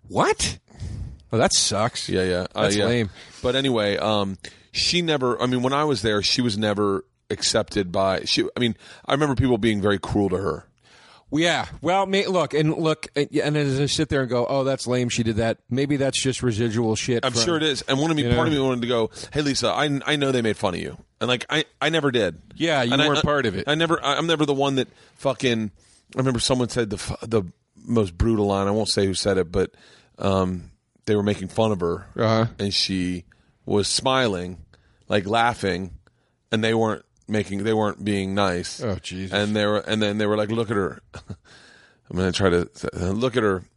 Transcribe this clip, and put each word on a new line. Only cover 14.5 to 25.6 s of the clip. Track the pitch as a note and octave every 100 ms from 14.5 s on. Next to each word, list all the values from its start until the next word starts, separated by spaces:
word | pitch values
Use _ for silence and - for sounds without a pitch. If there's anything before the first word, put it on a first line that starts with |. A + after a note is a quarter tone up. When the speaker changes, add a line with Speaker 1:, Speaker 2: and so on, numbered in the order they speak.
| C#3
Speaker 1:
that's | C3+ C3
lame, | A#2 B2 B2
she | -
did | A2+ G#2+
that," | A2+ - _
maybe | B2 C#3 C#3+
that's | C3+ -
just | C3+ A#2+
residual | B2 G#2 A#2+ G#2+ A2+
shit | G#2+ - A#2
Speaker 2:
I'm | B2+
Speaker 1:
from, | A#2
Speaker 2:
sure | A#2 D#3+
it |
is. | D#3 B2+ -
And | C3+
one | D#3+
of | D#3
me, |
Speaker 1:
you | A#2+
Speaker 2:
part | A#2+ D#3
of |
Speaker 1:
know? | D3
Speaker 2:
me | C3+
wanted | B2
to | A#2
go, | A#2+ A2 - -
"Hey, | C#3+
Lisa, | D3 B2 A2+
I, | F#2+ D3 C#3
I | B2
know | D3 C3+
they | B2+
made | A2+ G2+
fun | G2+
of | E2+
you." | D#2 - - _
And, | A2+
like, | B2 -
I, | D#3 - _
I | D3
never | D#3+ C#3+
did. | B2 F#2+ D#2+ -
Speaker 1:
Yeah, | - E3 D3
you | A#2+
Speaker 2:
And | C#3
I, | D3+
Speaker 1:
weren't | D3
Speaker 2:
I, |
Speaker 1:
part | D3+ D3 A#2+
of |
it. | F#2+ -
Speaker 2:
I |
never, | D3+ E3 E3
I, | C3+ C#3
I'm | E3
never | D#3+
the | D3
one | C3+ C#3
that | C3+ A#2+ - -
fucking, | _ C#3 B2+ B2+ A2+